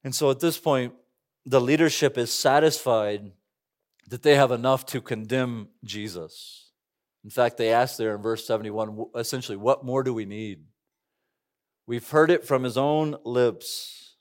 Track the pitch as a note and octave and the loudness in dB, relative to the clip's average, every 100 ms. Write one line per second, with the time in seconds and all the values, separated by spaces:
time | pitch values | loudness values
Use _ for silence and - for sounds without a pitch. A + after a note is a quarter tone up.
0 | C#3 B2 C#3+ C3+ E3+ D#3+ D#3+ C3 B2 - | -6 0 0 2 0 0 0 0 -2 -10
1 | _ _ _ _ C3 C3 B2 D3+ E3 - | _ _ _ _ 2 2 4 4 4 4
2 | C#3 C3 A#2 - C3+ C#3 D#3 - C3+ A2+ | 0 0 -4 0 4 4 4 0 0 0
3 | G#2 G#2 G2+ _ _ _ _ _ _ _ | 0 -4 -10 _ _ _ _ _ _ _
4 | _ B2 D3 C#3+ C3 A#2+ B2+ C3 - C3 | _ 0 4 6 6 2 0 0 -2 -10
5 | - A2 G#2+ B2+ B2 A#2 G2+ _ A2 G#2 | -6 -8 -4 -4 -2 -6 -12 _ -14 -10
6 | G#2 F2 D#2+ - - - _ _ _ _ | -10 -10 -14 -16 -20 -20 _ _ _ _
7 | _ _ G#2+ B2+ A#2+ B2 A2+ A#2 B2 - | _ _ -8 0 0 2 2 2 2 -2
8 | A2 G#2 G#2+ A2 - A2 G#2+ G#2+ A2 G#2+ | -4 -2 -4 -4 -2 -4 -4 -6 -6 -8
9 | A2 A#2+ A#2 B2+ A#2+ G2+ A2+ C3+ B2+ C3 | -10 -8 -6 -6 -8 -4 0 0 0 -2
10 | C3 A2+ G2+ G#2 A2 E2+ D#2 _ _ _ | -2 -6 -8 -10 -10 -12 _ _ _ _
11 | _ _ _ _ _ _ _ _ - A#2+ | _ _ _ _ _ _ _ _ -8 -8
12 | - D3+ D#3+ F3 - C3 B2+ A#2 C#3+ D3+ | 0 4 4 2 2 0 0 0 0 0
13 | D3+ C#3+ A#2 B2 A#2+ G2 - - - - | -2 -6 -4 2 2 0 -12 -12 -14 -20
14 | - _ | -20 _